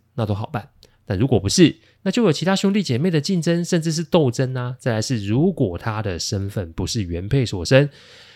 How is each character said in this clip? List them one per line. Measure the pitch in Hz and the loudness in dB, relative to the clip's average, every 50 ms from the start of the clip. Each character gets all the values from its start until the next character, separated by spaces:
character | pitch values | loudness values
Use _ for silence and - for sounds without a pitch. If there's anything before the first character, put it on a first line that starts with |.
| _ _ - | _ _ -6
那 | - 110 | -4 -2
都 | 101 101 | -2 -2
好 | 98 113 | -4 -4
办； | - - 104 - - _ _ - _ _ _ _ | -6 -8 -10 -10 -10 _ _ -20 _ _ _ _
但 | - 104 90 | -4 -2 0
如 | 113 120 | 2 2
果 | 127 95 | 2 2
不 | 95 98 | 2 2
是， | - - 170 - - - _ _ _ _ - | 4 6 6 6 4 0 _ _ _ _ -6
那 | 190 | -2
就 | - 247 226 | 0 2 2
有 | 180 | 2
其 | 147 - 156 | 2 2 0
他 | 185 196 | -2 0
兄 | 190 - 196 | 0 0 0
弟 | 202 214 170 | 0 0 0
姐 | - 120 117 | 0 -2 0
妹 | 156 190 | 0 0
的 | 165 151 | 0 0
竞 | 143 - 196 175 | 0 0 -2 0
争， | 156 170 170 175 175 | 0 0 0 0 0
甚 | - 185 170 | 0 0 0
至 | 156 170 | 0 0
是 | 156 170 165 | -2 -4 -4
斗 | - - 175 151 123 | 2 2 4 4 4
争 | 117 - 135 127 131 | 2 0 -2 -2 -2
啊。 | 127 123 123 127 - | -6 -6 -8 -8 -4
再 | - 131 113 | -2 -2 0
来 | 107 | 0
是， | 110 - 131 110 98 | 0 -2 -2 -2 -2
如 | 101 107 131 160 196 | 0 2 2 2 2
果 | 170 - 131 95 87 - | 2 0 -2 -2 -2 -4
他 | - 117 107 107 107 | -6 -4 -4 -4 -4
的 | 104 87 82 | -4 -4 -4
身 | - - 107 98 98 98 | -4 -4 -4 -4 -4 -4
份 | - 110 92 82 82 | -4 -6 -8 -8 -6
不 | - 95 | -6 -6
是 | - - 117 | -4 -2 -4
原 | 95 85 85 85 92 104 | -4 -4 -4 -6 -4 0
配 | 135 139 123 | 0 0 0
所 | - - 92 82 | 0 -2 -4 0
生， | - 131 131 147 143 - - - - - - - - - | 4 4 4 4 4 -2 -12 -20 -20 -20 -20 -20 -20 -20